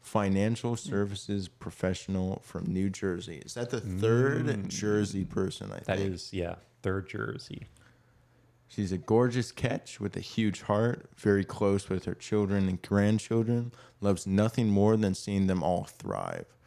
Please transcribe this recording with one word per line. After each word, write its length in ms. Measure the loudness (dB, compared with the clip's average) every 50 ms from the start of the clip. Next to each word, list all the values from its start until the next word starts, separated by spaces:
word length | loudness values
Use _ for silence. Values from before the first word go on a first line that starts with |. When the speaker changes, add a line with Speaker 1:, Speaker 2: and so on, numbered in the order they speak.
Speaker 1:
financial 720 | -16 -4 0 0 2 2 2 2 2 2 0 0 -2 -2 -4
services 720 | -4 -4 -4 -2 -2 -2 -2 -4 -8 -6 -4 -4 -4 -4 -6
professional 920 | -10 _ -12 -12 -6 -2 -2 0 0 -2 -4 -4 -2 -2 0 -2 -4 -6 -8
from 220 | -10 -8 -6 -4 -2
New 180 | 0 0 0 0
Jersey. 520 | -2 -2 -2 -2 -2 -4 -6 -10 -12 -14 -14
Is 80 | -12 -8
that 140 | -6 -6 -4
the 100 | -4 -6
third 680 | -4 -4 -2 0 2 4 6 6 4 4 2 0 0
Speaker 2:
Mm. 220 | 0 -2 -2 -4 -6
Speaker 1:
Jersey 580 | -6 -4 -2 0 2 2 0 0 -2 -4 -4
person, 460 | -2 -2 -2 -2 -2 -4 -6 -10 -10
I 80 | -10 -8 -4
Speaker 2:
That 120 | -2 -2 0
Speaker 1:
think? 160 | 0 -2 -4
Speaker 2:
is, 200 | -6 -8 -8 -6
yeah, 220 | -4 -4 -4 -6 -10 -14 _ _ _
third 260 | -4 -2 -2 -2 -4 -6
Jersey. 600 | -8 -6 -6 -6 -6 -10 -12 -14 -14 -14 -14 -16 -20 -20 -20 -20 _ _ _ _ _ _ _ _ _ _ _ _ _ _ _ _
Speaker 1:
She's 240 | -6 -4 -2 -2
a 60 | -2 -4
gorgeous 540 | 0 4 4 4 4 4 2 0 -2 -4
catch 480 | -4 -4 -2 -2 -2 -4 -6 -10 -10 -6
with 160 | -6 -6 -6 -6
a 20 |
huge 420 | -8 -4 -2 0 2 2 0 -2
heart, 480 | -2 0 2 2 4 2 0 -2 -8 -16 -20
very 300 | 0 2 4 4 4 4
close 440 | 0 -2 0 2 2 2 2 0 -2
with 160 | -4 -2 -2
her 100 | -4 -6
children 520 | -8 -4 0 2 2 2 2 2 2 2 2
and 140 | 0 -2
grandchildren, 920 | -2 0 2 4 4 4 4 2 0 0 0 2 2 2 0 0 -2 -4 -8 -14 -20 -20 -12 _
loves 240 | 0 2 2 2 0
nothing 420 | 2 2 4 4 4 2 2 2 4
more 280 | 4 6 6 6 6 6
than 160 | 4 2 0
seeing 320 | -2 -4 -2 0 2 2 2
them 140 | 2 2 2
all 200 | 0 0 0 -2
thrive. 640 | -6 -12 -12 -8 -6 -6 -4 -4 -6 -8 -8 -10 -14 _ _ _